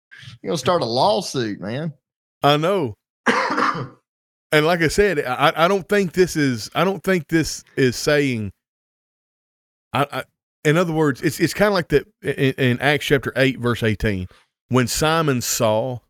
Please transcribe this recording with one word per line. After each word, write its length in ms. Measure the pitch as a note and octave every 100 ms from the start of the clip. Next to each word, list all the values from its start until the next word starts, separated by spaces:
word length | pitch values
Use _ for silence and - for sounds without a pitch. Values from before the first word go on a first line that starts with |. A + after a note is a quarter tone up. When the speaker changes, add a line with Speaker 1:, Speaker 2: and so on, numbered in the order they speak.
| _ - - -
Speaker 1:
You're 100 | G3
gonna 60 | F3
start 240 | - F3
a 40 | A#2
lawsuit, 760 | A#2+ F#3 G#3+ - C#3 A2 G2
man. 340 | F#2+ B2+ E3 - _ _ _ _
Speaker 2:
I 140 | C#3+ D3
know. 380 | E3 G3+ B2 - _ _ -
Speaker 1:
<coughs> 680 | - - - - E3 - - _ _ _ _ _
Speaker 2:
And 120 | D3+ D#3
like 160 | F3
I 80 | D3+
said, 340 | - G3+ D3 B2+
I, 280 | B2 D3+ D#3
I 140 | F3
don't 180 | G3+ -
think 240 | G3+ F3+
this 240 | F3+ E3+ D#3
is, 340 | C#3 A#2 - -
I 80 |
don't 180 | F3+ F#3+
think 280 | F#3+ F#3 -
this 340 | E3 C#3 - - -
is 180 | C3 -
saying, 560 | D#3 D3 C#3 A#2 G2+ - _ _ _ _ _ _ _ _ _ _ _ _ _
I, 120 | A#2+ -
I, 120 | B2+ - _ _ _ D3+
in 100 | D#3+
other 160 | F3
words, 300 | D#3 D3+ B2
it's, 180 | D#3+ -
it's 140 | -
kinda 180 | - G#3
like 160 | F#3+ -
the, 180 | C#3+ - _
in, 320 | - - C3+ C3 B2+
in 80 | A#2+
Acts 240 | C#3 C#3+ -
chapter 260 | C#3 A#2 A#2+
eight, 220 | C3+ B2
verse 220 | A#2+ A2
eighteen, 460 | A2+ G#2+ A2+ F#2+ F#2 _ _ _ -
when 200 | B2 A#2+
Simon 520 | - D#3 E3 D3+ B2
saw 600 | - - A2+ A2 C3 A#2+ _